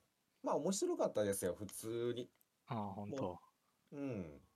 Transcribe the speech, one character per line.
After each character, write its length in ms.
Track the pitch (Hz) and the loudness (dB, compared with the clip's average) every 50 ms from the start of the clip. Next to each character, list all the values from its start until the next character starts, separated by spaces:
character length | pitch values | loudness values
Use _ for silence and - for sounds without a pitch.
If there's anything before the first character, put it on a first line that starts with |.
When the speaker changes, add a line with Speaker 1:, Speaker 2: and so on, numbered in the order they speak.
| _ _ _ _ _ _ _ _ - | _ _ _ _ _ _ _ _ 0
Speaker 1:
ま 100 | 277 208 | 2 2
あ、 40 | |
面 160 | 151 143 175 196 | 4 4 2 2
白 240 | - 349 359 349 | 2 2 2 2
か 100 | - - | 4 2
っ 60 | - - | 4 4
た 100 | 107 104 | 4 4
で 80 | 101 98 | 4 4
す 100 | - - | 2 0
よ、 100 | 90 87 | 0 0
普 120 | - 107 | -2 -6
通 460 | 95 - - - 110 113 117 117 120 120 | -8 -8 -8 -6 -4 -2 0 0 0 0
に。 140 | 120 123 - _ _ _ _ _ _ _ | -2 -4 -8 _ _ _ _ _ _ _
Speaker 2:
あ 80 | - 127 | -6 -4
あ、 180 | 113 104 101 98 | -2 -2 -4 -4
本 180 | 101 101 104 143 | -6 -6 -4 -2
当。 100 | - - | -2 -2
Speaker 1:
も 180 | 92 87 87 - - _ _ _ _ _ _ _ _ - | -2 -2 -4 -10 -18 _ _ _ _ _ _ _ _ -8
う、 40 | |
う 40 | 143 | -6
ん。 400 | 143 135 123 101 90 78 73 71 - _ _ | -4 -2 -2 -2 -4 -6 -8 -14 -18 _ _